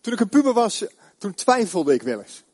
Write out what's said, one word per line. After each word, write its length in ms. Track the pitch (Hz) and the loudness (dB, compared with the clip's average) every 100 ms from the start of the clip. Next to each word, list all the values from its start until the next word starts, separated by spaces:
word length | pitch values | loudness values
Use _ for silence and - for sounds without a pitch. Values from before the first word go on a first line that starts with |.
Toen 120 | - | -6
ik 60 | 240 | -2
een 100 | 226 | 2
puber 240 | 285 277 | 4 4
was, 320 | 233 226 - - _ _ _ | 2 0 -2 -10 _ _ _
toen 160 | 202 | -12
twijfelde 600 | - - 254 202 180 143 | -2 2 2 2 0 2
ik 80 | 127 | 0
wel 200 | 117 113 | 0 -8
eens. 220 | - - _ | -10 -20 _